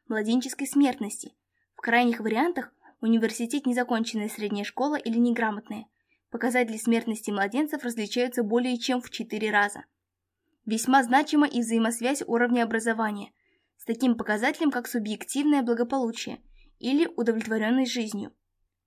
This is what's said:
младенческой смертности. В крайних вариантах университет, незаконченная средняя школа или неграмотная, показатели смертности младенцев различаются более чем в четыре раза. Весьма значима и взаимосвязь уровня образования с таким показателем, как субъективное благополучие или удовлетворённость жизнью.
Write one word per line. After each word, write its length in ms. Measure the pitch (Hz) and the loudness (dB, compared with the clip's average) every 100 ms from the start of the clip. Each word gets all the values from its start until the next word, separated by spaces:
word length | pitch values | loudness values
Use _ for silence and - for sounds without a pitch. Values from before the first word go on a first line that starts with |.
| - | -6
младенческой 600 | 220 214 247 254 - 277 | -2 2 2 0 -6 -2
смертности. 680 | 285 277 240 208 - - - _ _ _ | 4 4 2 -6 -10 -14 -20 _ _ _
В 60 | - | -8
крайних 400 | - 233 247 233 | 0 2 4 0
вариантах 520 | 214 220 339 349 - _ _ _ | -2 0 0 -2 -8 _ _ _
университет, 640 | 226 226 220 220 233 294 262 | 2 2 2 -2 -4 -2 0
незаконченная 640 | 247 247 226 226 220 208 | 0 0 0 -2 -4 -6
средняя 340 | - 208 202 | -6 -4 -4
школа 320 | 208 - 277 302 | -4 -4 -2 -2
или 220 | 233 226 | -2 2
неграмотная, 680 | 240 233 220 202 - 214 - _ _ _ _ | 2 2 -2 -4 -8 -14 -14 _ _ _ _
показатели 480 | 233 233 247 233 220 | -4 0 2 0 0
смертности 520 | - 233 226 214 - | 2 2 0 -4 -4
младенцев 540 | 202 202 240 302 294 | -2 0 0 -2 -2
различаются 580 | 247 233 208 247 247 247 | -6 -4 -4 -2 -2 0
более 360 | 214 233 247 240 | 0 2 0 -2
чем 240 | 254 247 | 0 -2
в 80 | 240 | -4
четыре 400 | - 202 208 214 | -10 -8 -4 0
раза. 340 | 214 202 - - _ _ _ _ _ _ _ | 2 2 -2 -18 _ _ _ _ _ _ _
Весьма 400 | - 220 254 269 | -4 -2 4 4
значима 420 | 240 262 302 302 285 | 6 4 4 4 4
и 140 | 240 | 2
взаимосвязь 640 | 226 226 226 233 240 277 - | 0 2 2 0 -2 -2 0
уровня 380 | 233 240 247 | 0 2 2
образования 680 | 226 226 226 220 214 202 202 _ _ _ _ _ | 2 0 -2 -2 -2 -4 -12 _ _ _ _ _
с 80 | |
таким 320 | - 226 254 233 | -6 0 2 2
показателем, 540 | 214 208 254 302 320 | 0 0 0 0 0
как 180 | 254 240 | 0 -2
субъективное 760 | 240 214 208 - 269 294 285 | -4 -4 -6 -6 -2 2 2
благополучие 800 | 233 233 240 269 233 233 - - - - _ _ | 2 0 0 0 -2 -4 -10 -12 -18 -20 _ _
или 280 | 240 285 330 | 0 2 2
удовлетворённость 800 | - 233 226 220 220 214 254 254 | 2 0 0 0 0 2 2 2
жизнью. 400 | 247 214 208 202 - _ _ _ _ | -2 -4 -6 -10 -14 _ _ _ _